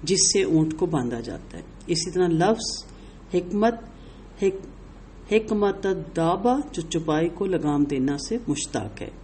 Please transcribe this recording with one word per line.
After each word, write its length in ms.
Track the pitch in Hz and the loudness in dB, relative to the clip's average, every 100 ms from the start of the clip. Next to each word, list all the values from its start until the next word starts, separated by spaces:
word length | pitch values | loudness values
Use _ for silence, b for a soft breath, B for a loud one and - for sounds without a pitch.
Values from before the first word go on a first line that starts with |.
जिससे 400 | 156 190 - 202 185 | 2 4 4 4 4
ऊंट 260 | 160 156 - | 4 4 0
को 80 | 175 | 0
बांधा 340 | 156 120 120 | 0 -2 -4
जाता 360 | 117 85 - 85 | -6 -10 -12 -14
है। 80 | - - - | -14 -16 -2
इसी 220 | 170 185 | -2 0
तरह 180 | 175 180 | 2 4
लफ्ज 440 | 160 180 226 - - - B B B - | 4 4 2 -2 -8 -12 B B B -2
हिकमत, 520 | 180 180 202 220 233 - B B B B - | -2 0 2 2 2 -10 B B B B 0
हिक-, 260 | 190 95 - - - - - - - | 0 0 -12 -16 -18 -18 -18 -18 2
हिकमत 560 | 214 220 214 202 185 196 175 156 - | 2 4 2 2 2 0 -2 -2 0
दाबा, 420 | 165 190 226 262 285 | 2 4 2 2 0
जो 140 | - | -6
चुपाई 460 | 160 165 160 156 170 | -2 -2 2 2 2
को 180 | - 196 | 0 0
लगाम 380 | 175 151 143 143 | 2 2 2 2
देना 300 | 139 135 143 | 2 2 0
से 220 | - 226 - | -2 -4 -2
मुश्ताक 520 | 143 - 127 101 - | -4 -2 -4 -6 -8
है। 120 | - - | -12 -12